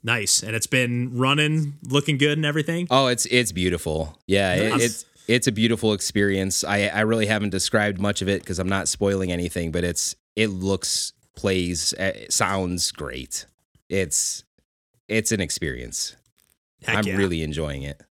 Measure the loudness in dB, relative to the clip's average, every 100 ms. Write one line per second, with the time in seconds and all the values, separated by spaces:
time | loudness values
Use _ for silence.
0 | -2 -2 2 0 0 -4 0 0 2 -2
1 | -2 0 2 2 2 2 0 -6 0 0
2 | 2 2 2 2 0 0 -2 -2 2 4
3 | 4 2 2 2 2 2 2 2 0 -2
4 | -4 -8 2 2 4 2 2 2 0 -2
5 | -14 _ 0 2 2 2 2 4 2 0
6 | 0 2 4 2 0 -2 0 0 2 2
7 | 2 2 2 2 0 -2 0 2 2 0
8 | -2 0 0 -2 -2 -4 0 0 -2 0
9 | 0 0 0 -2 -2 -2 -2 -2 -2 -2
10 | -4 -8 _ -2 -2 0 -2 -2 -2 -4
11 | -4 _ _ -4 0 0 0 -2 -4 -2
12 | -4 -6 -4 0 0 0 -2 -2 -4 -4
13 | -10 -10 -10 -12 -12 _ _ _ _ -2
14 | 0 -2 -2 -6 _ _ _ _ _ _
15 | -4 -2 0 -2 -2 -4 -6 -6 -10 -8
16 | -8 -10 _ _ _ _ _ _ -2 0
17 | 2 2 0 0 -2 -4 -4 -6 -8 -12
18 | -20